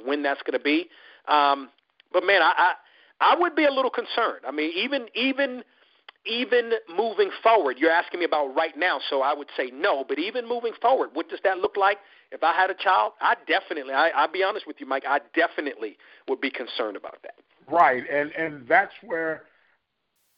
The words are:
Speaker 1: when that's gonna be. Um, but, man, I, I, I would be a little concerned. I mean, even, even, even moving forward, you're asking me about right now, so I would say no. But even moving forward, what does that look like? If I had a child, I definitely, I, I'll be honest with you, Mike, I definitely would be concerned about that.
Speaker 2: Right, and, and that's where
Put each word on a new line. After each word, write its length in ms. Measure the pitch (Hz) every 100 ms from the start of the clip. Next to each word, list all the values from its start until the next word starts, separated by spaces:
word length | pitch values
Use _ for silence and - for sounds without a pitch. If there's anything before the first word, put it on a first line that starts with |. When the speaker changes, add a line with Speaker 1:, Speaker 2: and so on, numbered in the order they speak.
Speaker 1:
when 180 | 120 147
that's 200 | 143 135
gonna 160 | - 123
be. 280 | 143 156 175 _ - - -
Um, 440 | 151 143 139 131 _ _ _ _
but, 120 | 180
man, 180 | 180 196
I, 100 | 165 175
I, 160 | 175 165 _ _ _ - 170
I 40 | 285
would 160 | 349 330
be 80 |
a 80 | 294
little 180 | 262 262
concerned. 540 | 240 226 - 220 - 120
I 60 |
mean, 200 | 147 156 170
even, 300 | 240 277 226
even, 500 | 208 262 262 277 254 - _ _ _ - - 190
even 460 | 233 247 240 233 226 - 170
moving 340 | 226 190 196 -
forward, 340 | 233 226 139 123
you're 120 | 160
asking 300 | 160 - 180
me 60 | 165
about 280 | 156 139
right 220 | 135 160 143
now, 240 | 180 143 -
so 120 | 139
I 120 | 135
would 140 | 147 143 -
say 140 | 131
no. 320 | 131 196 147 135
But 120 | -
even 300 | 190 247 233
moving 240 | 240 233 -
forward, 300 | 233 262 135
what 140 | 160 165
does 120 | 175
that 140 | 196 185
look 180 | 202 208
like? 220 | 196 208 - _ _
If 100 | 131
I 100 | 156
had 180 | 165 185
a 40 |
child, 380 | 180 196 196 214 -
I 160 | 165 233 -
definitely, 480 | 170 - 165 131
I, 140 | 135 160
I'll 200 | 143 160
be 120 | 185
honest 240 | 190 214 -
with 100 | 147
you, 60 | 135
Mike, 180 | 135 135
I 120 | 143 -
definitely 600 | - 165 - 147 - 147 - - - -
would 120 | 196
be 100 | 135
concerned 460 | - 117 - 110 98
about 220 | - -
that. 120 | - - _ _ -
Speaker 2:
Right, 320 | 165 160 127 143
and, 220 | 143 147
and 340 | 160 160 147 120
that's 240 | 165 196 -
where 420 | 202 165 160 156 - _ _ _ _ _ _ _ _